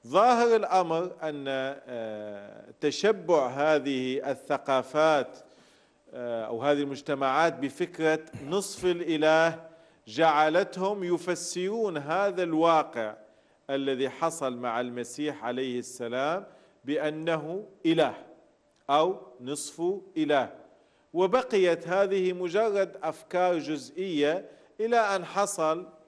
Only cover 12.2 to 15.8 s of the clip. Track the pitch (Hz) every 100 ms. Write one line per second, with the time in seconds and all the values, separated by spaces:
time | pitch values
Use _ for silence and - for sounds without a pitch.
12.2 | 202 180 175 160 165 160 147 120 107 -
13.2 | - _ _ _ - 139 135 131 131 -
14.2 | 165 160 135 120 123 113 123 120 120 -
15.2 | 151 143 120 123 131 123